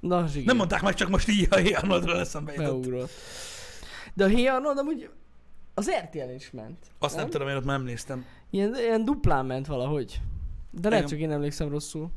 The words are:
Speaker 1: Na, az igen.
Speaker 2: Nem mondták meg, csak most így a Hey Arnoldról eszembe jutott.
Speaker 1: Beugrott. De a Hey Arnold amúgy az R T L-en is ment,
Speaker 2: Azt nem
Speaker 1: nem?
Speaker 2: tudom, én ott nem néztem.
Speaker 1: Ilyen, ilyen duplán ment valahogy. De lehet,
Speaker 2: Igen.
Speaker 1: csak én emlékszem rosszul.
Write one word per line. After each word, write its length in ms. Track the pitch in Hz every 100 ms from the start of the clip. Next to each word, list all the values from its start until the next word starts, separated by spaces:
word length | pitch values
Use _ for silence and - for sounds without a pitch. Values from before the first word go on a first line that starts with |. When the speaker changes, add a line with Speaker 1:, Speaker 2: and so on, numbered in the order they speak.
| 180
Speaker 1:
Na, 100 | 180
az 140 | 165
igen. 120 | 143 156
Speaker 2:
Nem 100 | 247
mondták 260 | 180 -
meg, 120 | 196
csak 160 | 180 180
most 180 | 190 -
így 200 | 202 170
a 60 | 95
Hey 180 | 127
Arnoldról 460 | - 190 87 170 175
eszembe 340 | 175 156 147
jutott. 280 | 147 147 131
Speaker 1:
Beugrott. 300 | 127 123 127 - - - - - - - - - -
De 100 | -
a 40 | 196
Hey 200 | 226 247
Arnold 300 | 262 294 277
amúgy 320 | 285 311 - - - - - - -
az 160 | - 208 370
R 80 | 165
T 60 | 160
L-en 180 | 127 127
is 160 | -
ment, 340 | 127 110 165 - -
Speaker 2:
Azt 140 | 147 151
nem 60 |
Speaker 1:
nem? 80 | 151
Speaker 2:
tudom, 160 | 151 139
én 80 | 139
ott 100 | 131
nem 180 | 139
néztem. 420 | 127 120 - 131 127 - -
Speaker 1:
Ilyen, 260 | 190 202 254
ilyen 300 | 233 226 220
duplán 400 | 294 - 143 131
ment 220 | 127 139
valahogy. 540 | 139 127 147 120 - - - - - -
De 180 | - 190
lehet, 160 | 220 143
Speaker 2:
Igen. 120 | 151
Speaker 1:
csak 100 | 156
én 60 |
emlékszem 360 | 147 147 147 151
rosszul. 420 | 147 147 160 160